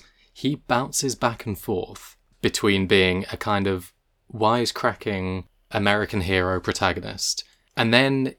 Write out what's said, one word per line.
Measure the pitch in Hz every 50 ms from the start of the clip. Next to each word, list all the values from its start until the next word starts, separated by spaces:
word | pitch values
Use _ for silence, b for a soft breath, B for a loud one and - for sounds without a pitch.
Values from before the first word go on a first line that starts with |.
| b b b b b b b
he | - - 135 147
bounces | - _ - 123 120 131 143 - - 143 131 117
back | - 127 120 110 - -
and | 113 98
forth | - - - 104 90 - - 101 - - - - _ _ _ _ _
between | - 104 - - - 104 98 98 95
being | 90 107 98 95 92 90 92 98 -
a | -
kind | - - 110 104 101 98
of | 98 95 90 - - _ _ _ _ _ _ _ - - 107 110 107 117
wisecracking | 123 117 - - - - 120 98 - - 110 101 95 92 92 92 92 90 _ _ _ _ -
American | - 107 101 101 104 104 107 - - 101
hero | 85 95 95 92 90 92 92 90
protagonist, | - 107 98 - 101 92 87 98 95 107 104 - - - - - - b b b b b b
and | - 120 113 117
then | 123 135 135 135 135 131 131 -